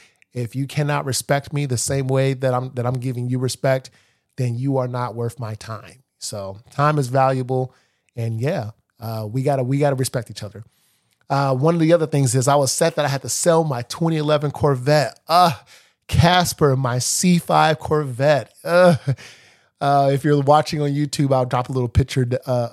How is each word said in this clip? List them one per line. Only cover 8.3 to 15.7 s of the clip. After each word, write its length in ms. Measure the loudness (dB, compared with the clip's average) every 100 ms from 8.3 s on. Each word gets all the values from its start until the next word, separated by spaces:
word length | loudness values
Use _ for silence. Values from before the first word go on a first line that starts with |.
| -4
yeah, 320 | -4 -4 -8 -14 _ _
uh, 280 | -10 -8 -6
we 140 | -4
gotta, 200 | -2 -2
we 160 | 0 0
gotta 160 | 0 0
respect 360 | -4 -4 -10
each 120 | -14
other. 200 | -14 -16 -20 _ _ _ _ _ _
Uh, 260 | -2 0 2
one 180 | 2
of 80 | 2
the 100 | 4
other 160 | 4 2
things 280 | 0 2 2
is 120 | 2
I 80 | 2
was 160 | 2
sad 240 | 0 0 0
that 100 | -2
I 40 |
had 120 | -2
to 60 | -6
sell 340 | -2 2 2
my 180 | 2 -4
twenty 340 | -8 -4 -2 0
eleven 340 | 0 0 0
Corvette. 680 | 0 0 0 4 4 4 -4 2
Uh, 260 | 4 4 2 _